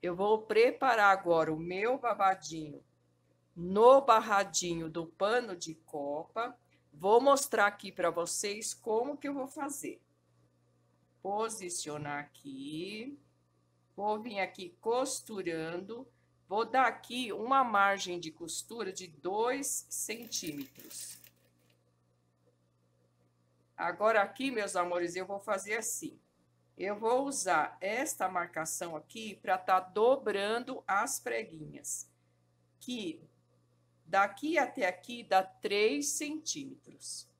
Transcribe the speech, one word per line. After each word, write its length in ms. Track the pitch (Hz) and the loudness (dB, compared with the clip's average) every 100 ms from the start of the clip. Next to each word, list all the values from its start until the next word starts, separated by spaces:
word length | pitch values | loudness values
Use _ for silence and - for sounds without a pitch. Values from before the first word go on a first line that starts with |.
Eu 140 | 175 175 | -4 0
vou 260 | 202 220 | 2 2
preparar 720 | 214 214 240 - 269 226 202 190 | 4 6 6 6 2 6 8 6
agora 380 | 185 165 160 | 6 4 4
o 60 | 156 | 0
meu 400 | 170 180 214 262 | -4 -4 -2 0
babadinho 840 | 240 214 196 190 147 160 151 139 _ _ _ _ _ _ _ - | -2 2 2 2 -4 -10 -12 -14 _ _ _ _ _ _ _ -10
no 460 | 175 190 233 269 | -4 6 10 10
barradinho 880 | 269 220 220 202 196 - 180 170 160 | 8 4 6 0 2 -2 -2 -4 -6
do 160 | 165 165 | -8 -10
pano 500 | _ 196 240 233 180 | _ 0 0 -2 -10
de 200 | 160 160 | -10 -14
copa. 840 | _ 151 143 147 170 - 240 262 _ _ _ | _ -10 -6 -6 -6 -6 -6 -8 _ _ _
Vou 300 | 147 185 226 | -4 6 6
mostrar 460 | 269 277 269 214 202 | 8 4 4 2 2
aqui 240 | 233 196 | 0 -14
pra 180 | - 175 | -2 0
vocês 640 | 165 170 - 208 208 220 | 0 -2 -2 -4 -6 -8
como 420 | - - 220 254 285 | -8 -2 0 0 -4
que 120 | 285 | -6
eu 60 | 285 | -6
vou 120 | 262 | -8
fazer. 540 | 302 285 277 - - _ _ _ _ _ _ _ _ _ _ _ _ | -8 -8 -8 -10 -12 _ _ _ _ _ _ _ _ _ _ _ _
Posicionar 960 | 185 202 226 214 185 170 151 147 147 143 | -8 -4 -4 -6 -8 -8 -6 -8 -6 -8
aqui. 1000 | 147 - 143 135 139 156 185 214 247 285 _ _ _ _ _ _ _ - | -10 -16 -16 -12 -10 -8 -8 -10 -12 -14 _ _ _ _ _ _ _ -6
Vou 220 | 202 214 | -4 -2
vir 180 | 233 202 | -4 -4
aqui 380 | 185 - 180 - | -6 -6 -14 -8
costurando. 1300 | 220 240 277 - - 220 180 165 160 175 190 233 269 _ _ _ _ | 0 0 0 -4 -8 -8 -4 -4 -4 -6 -8 -12 -14 _ _ _ _
Vou 160 | 196 | -2
dar 220 | 226 262 247 | 2 4 2
aqui 480 | 233 - 240 247 | 0 -10 -6 -6
uma 300 | 196 220 269 | -4 2 4
margem 560 | 254 208 196 196 185 175 | 4 4 4 4 -2 -6
de 100 | 160 | -8
costura 640 | - 170 - - 226 196 | -12 -10 -10 -10 -8 -6
de 140 | 185 185 | -8 -14
dois 800 | 151 175 202 233 277 277 - - | -8 -4 0 0 0 -2 -6 -6
centímetros. 1300 | - - 226 - - 170 147 135 - - - - - - _ _ _ _ _ _ _ _ _ _ _ _ _ _ _ _ _ _ _ _ _ _ _ _ - | -8 -6 -8 -8 -8 -6 -8 -10 -14 -18 -14 -14 -16 -20 _ _ _ _ _ _ _ _ _ _ _ _ _ _ _ _ _ _ _ _ _ _ _ _ -6
Agora 460 | 170 175 208 226 | -6 0 2 4
aqui, 300 | 196 - 269 | 2 -2 -4
meus 240 | 214 202 185 | -2 -4 -2
amores, 400 | 175 175 175 175 | 0 0 -2 -6
eu 100 | 185 | -6
vou 140 | 196 | -8
fazer 380 | 208 196 196 220 | -4 -4 -2 -6
assim. 420 | 220 - - - _ _ _ _ _ _ | -4 -8 -10 -14 _ _ _ _ _ _
Eu 180 | 190 208 | -6 -2
vou 260 | 220 254 277 | 2 2 0
usar 500 | 277 190 165 147 - | -2 2 2 2 -2
esta 480 | 190 220 302 - 185 | -4 -2 -4 -2 -2
marcação 680 | 185 175 165 160 - 175 156 | -2 -4 -6 -6 -6 -8 -8
aqui 440 | 151 226 220 190 | -12 -12 -12 -10
pra 160 | - 185 | -2 -2
tá 220 | 185 185 | 4 2
dobrando 1040 | 185 - 226 269 214 196 202 233 254 262 - | 2 2 4 4 2 -2 0 -2 -4 -12 -2
as 320 | 196 240 - | 0 0 -4
preguinhas, 880 | - 233 214 160 151 143 - - - _ _ _ _ _ _ _ | -4 -6 -6 -12 -14 -14 -10 -10 -12 _ _ _ _ _ _ _
que 400 | - 247 190 - - _ _ _ _ _ _ _ _ | -10 -8 -8 -10 -16 _ _ _ _ _ _ _ _
daqui 540 | 196 202 - 294 320 | 2 2 0 -2 2
até 260 | 262 - 190 | 0 0 -2
aqui 380 | 185 - 240 | -2 -10 -14
dá 180 | 233 190 | 2 2
três 680 | 190 - - 202 214 285 285 | 2 -6 -2 2 2 2 -2
centímetros. 1160 | - 302 311 - - 135 131 _ - - - - _ | -4 -4 -6 -6 -8 -8 -16 _ -18 -14 -14 -16 _